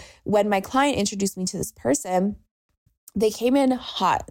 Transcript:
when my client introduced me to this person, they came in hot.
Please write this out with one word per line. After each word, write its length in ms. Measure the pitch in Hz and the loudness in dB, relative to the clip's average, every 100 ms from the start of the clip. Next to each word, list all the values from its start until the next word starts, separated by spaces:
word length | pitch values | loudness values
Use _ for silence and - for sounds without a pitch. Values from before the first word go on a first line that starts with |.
| - - | -16 -14
when 260 | - 208 208 | 0 2 2
my 120 | 196 | 0
client 360 | 196 269 285 226 | 0 2 2 2
introduced 400 | 202 196 196 - | -2 -2 -4 -4
me 80 | 185 | -6
to 120 | 185 | -6
this 140 | - | -8
person, 680 | - 233 285 190 185 202 202 _ _ _ _ _ _ _ 202 | -6 -2 -2 0 0 0 -4 _ _ _ _ _ _ _ 0
they 140 | 220 | 0
came 260 | - 240 277 | 2 2 4
in 140 | 269 | 4
hot. 580 | 254 - - 185 - - | 0 -4 -2 0 0 -2